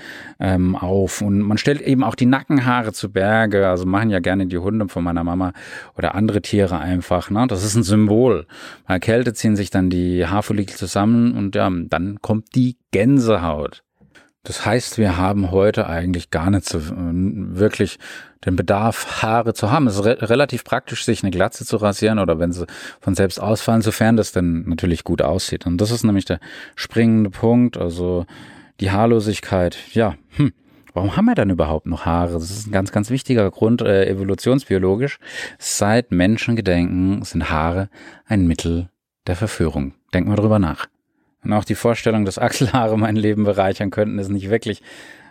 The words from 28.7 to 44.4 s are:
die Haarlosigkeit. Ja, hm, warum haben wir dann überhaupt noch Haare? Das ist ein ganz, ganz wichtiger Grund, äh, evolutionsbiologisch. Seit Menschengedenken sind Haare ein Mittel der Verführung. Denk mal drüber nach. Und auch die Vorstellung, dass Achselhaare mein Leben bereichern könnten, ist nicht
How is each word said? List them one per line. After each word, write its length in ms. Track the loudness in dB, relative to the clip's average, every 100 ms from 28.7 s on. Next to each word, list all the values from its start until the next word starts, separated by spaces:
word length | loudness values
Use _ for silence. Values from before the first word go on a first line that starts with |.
| _
die 100 | 0
Haarlosigkeit. 880 | 2 4 2 2 -4 -2 0 0 -2 -6
Ja, 240 | 0 0 -2 _ 0
hm, 160 | 0 0 _ _ _ -4
warum 200 | -2 2
haben 100 | 2
wir 100 | 2
dann 160 | 0
überhaupt 340 | 0 0 -2 -4
noch 220 | -6 -2
Haare? 260 | 0 0
Das 160 | -2 -6
ist 160 | -10 -4
ein 60 |
ganz, 200 | -2 -2
ganz 200 | -2 -2
wichtiger 400 | -4 0 2 2
Grund, 320 | 2 2 2
äh, 240 | 2 2 2
evolutionsbiologisch. 1120 | 0 -2 -2 0 0 0 0 2 0 -2 -6 -16 -14 -14 -12
Seit 520 | -8 -2 2 2 2
Menschengedenken 1080 | 2 2 2 0 0 2 2 2 0 0 0
sind 300 | -4 -4 -2
Haare 380 | -2 0 -2 -6 -10 -20 -20 _
ein 220 | 2 2
Mittel 420 | 0 -2 -4 -6 _ _ _ -6
der 80 | -4
Verführung. 580 | -4 -2 -2 -2 -6 -8 _ -4
Denk 120 | 0
mal 80 | 0
drüber 220 | 2 2
nach. 300 | 2 -2 -12 _ _ _ _ _
Und 100 | -4
auch 100 | -2
die 120 | -2 -2
Vorstellung, 500 | 0 0 0 0 0
dass 120 | 0
Achselhaare 600 | -2 0 0 0 0 0
mein 180 | 0 2
Leben 280 | 0 2
bereichern 460 | 0 2 0 0 -4
könnten, 300 | -2 -2 -2
ist 100 | -4
nicht 200 | -4